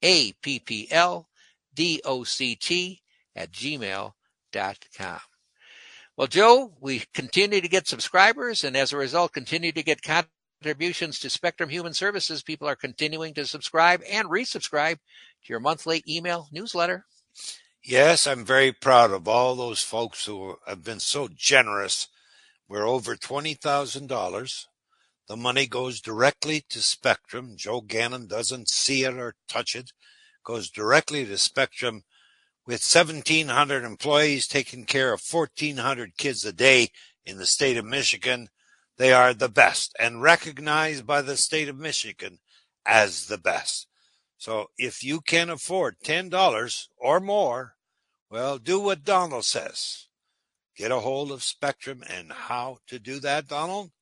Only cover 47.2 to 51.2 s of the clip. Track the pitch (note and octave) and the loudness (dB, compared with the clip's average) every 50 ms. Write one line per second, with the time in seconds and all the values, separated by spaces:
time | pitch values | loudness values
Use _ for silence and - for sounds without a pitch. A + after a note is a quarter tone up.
47.2 | F#3+ G3 G3+ G#3 G3 C#3 A#2+ B2 C3 B2 _ _ _ _ _ _ _ _ _ _ | 2 0 0 0 0 0 -2 -4 -8 -12 _ _ _ _ _ _ _ _ _ _
48.2 | _ _ G#2 A2+ B2 C3+ C#3 C3+ A2+ C3+ F3+ G3 G3+ G3+ G3 E3 C#3+ F3 G3+ F#3 | _ _ -8 -6 -4 -4 -6 -6 -4 -2 -2 0 0 0 -2 -2 0 2 2 2
49.2 | F3+ E3+ C#3+ B2 G#2+ - - - - - - - - - - - - _ _ _ | 2 0 -4 -4 -4 -2 -2 -2 -4 -8 -10 -10 -10 -10 -10 -14 -16 _ _ _
50.2 | _ _ _ _ _ _ _ _ _ _ _ - G#2 A2+ B2+ B2+ G#2+ B2 C3+ C3+ | _ _ _ _ _ _ _ _ _ _ _ -8 -4 -2 -2 0 -2 -2 -4 -4